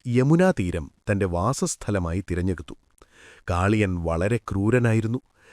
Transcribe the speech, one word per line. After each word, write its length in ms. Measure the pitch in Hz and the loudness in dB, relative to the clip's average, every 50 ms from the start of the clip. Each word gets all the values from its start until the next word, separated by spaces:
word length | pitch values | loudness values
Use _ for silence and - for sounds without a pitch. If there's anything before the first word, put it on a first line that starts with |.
| - | -6
യമുനാ 440 | 127 117 123 131 143 160 170 185 190 | 0 2 2 4 6 6 6 4 4
തീരം 360 | 175 - 95 90 85 85 73 - _ _ - | 2 0 -2 -4 -4 -6 -8 -10 _ _ -4
തന്റെ 220 | - 104 98 101 | -2 0 0 0
വാസസ്ഥലമായി 920 | 90 85 85 92 117 135 - 185 165 - - - - 104 98 87 82 85 95 | 0 0 0 0 -2 -2 -2 -4 -6 -6 -6 -6 -4 -2 -2 -2 -2 -4 -4
തിരഞ്ഞെടുത്തു. 560 | - - 85 87 87 95 90 80 69 - - _ _ _ _ _ _ _ _ - - - - - - - | -4 -4 -4 -2 -2 -2 -4 -4 -8 -18 -18 _ _ _ _ _ _ _ _ -20 -20 -20 -20 -14 -6 -4
കാളിയൻ 440 | 90 87 92 101 110 107 104 95 92 87 82 | -2 0 2 2 2 2 2 0 0 -2 -2
വളരെ 340 | 82 82 82 92 104 120 113 | -2 -2 0 0 0 -2 -2
ക്രൂരനായിരുന്നു. 840 | - - 95 98 98 110 123 127 120 113 110 113 110 110 117 131 _ _ _ _ _ - | -4 -4 -4 -2 0 2 2 2 2 2 2 0 0 -2 -4 -6 _ _ _ _ _ -20